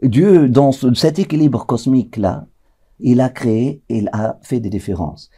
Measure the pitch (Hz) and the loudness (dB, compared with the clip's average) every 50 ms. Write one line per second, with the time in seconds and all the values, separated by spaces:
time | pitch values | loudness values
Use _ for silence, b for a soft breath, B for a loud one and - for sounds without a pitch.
0 | - 131 104 131 175 208 190 175 151 127 120 131 139 139 131 - - 127 123 - | -2 0 2 4 4 6 6 6 4 4 4 4 4 2 2 0 0 0 0 2
1 | - 156 151 165 196 151 156 151 156 147 120 113 - - 127 117 - 131 131 131 | 0 0 0 0 -4 -2 0 0 2 2 0 0 -4 -4 -4 -2 0 0 0 0
2 | 110 - - 113 101 92 - - - - _ _ _ _ _ _ _ _ _ - | 0 -2 -6 -4 -4 -4 -4 -4 -10 -18 _ _ _ _ _ _ _ _ _ -6
3 | - 127 123 123 127 127 127 - - 120 110 113 120 139 151 151 _ - 113 113 | 0 2 2 2 2 0 -2 -4 -2 -2 0 0 0 -2 -4 -8 _ -6 -4 -4
4 | 104 - - 107 107 110 113 - _ - 139 123 113 101 98 98 - - 98 90 | -4 -4 -4 -4 -4 -4 -6 -8 _ -6 -6 -4 -4 -4 -8 -8 -6 -6 -6 -6
5 | 90 76 76 - - _ _ | -6 -8 -8 -12 -20 _ _